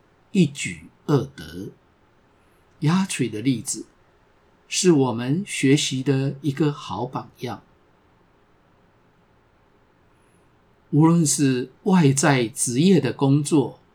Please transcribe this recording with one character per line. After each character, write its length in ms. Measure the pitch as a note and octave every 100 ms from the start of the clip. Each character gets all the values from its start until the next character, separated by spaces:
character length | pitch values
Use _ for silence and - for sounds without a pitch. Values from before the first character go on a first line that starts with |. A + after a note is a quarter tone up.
| _ _ _
一 160 | G3 D3+
举 420 | - - E2 - _ -
二 180 | C#3+
得。 460 | - - D#2+ F2 A2+ - _ _ _ _ _ _ _ _ _ _
雅 240 | D3 F#3
翠 240 | F#3+ - A#2
的 120 | G#2+
例 200 | B2 A#2
子 260 | - - - _ _ _ _ _ _ _ _
是 240 | - F#3
我 200 | D3+ C3
们 300 | A#2 B2 D#3+
学 320 | G3+ - C3+ C#3+
习 260 | - C3
的 340 | C3+ C3+ C3+ C#3
一 100 | C#3+
个 180 | C3+ D3+
好 340 | D3 - G#2+
榜 260 | B2 B2 A2+ _
样。 220 | B2 A#2+ _ _ _ _ _ _ _ _ _ _ _ _ _ _ _ _ _ _ _ _ _ _ _ _ _ _ _ _ _ _ _ _ _
无 160 | D3 D#3+
论 200 | E3+ D3
是 460 | - C#3 B2+ C3+ _
外 280 | G#3 F#3 C#3+
在 340 | C3+ D#3 C3+ A2
职 340 | - - A#2+
业 200 | F#3 F3
的 120 | C3
工 300 | - C#3 D3
作， 380 | D3 D#3 A#2 - _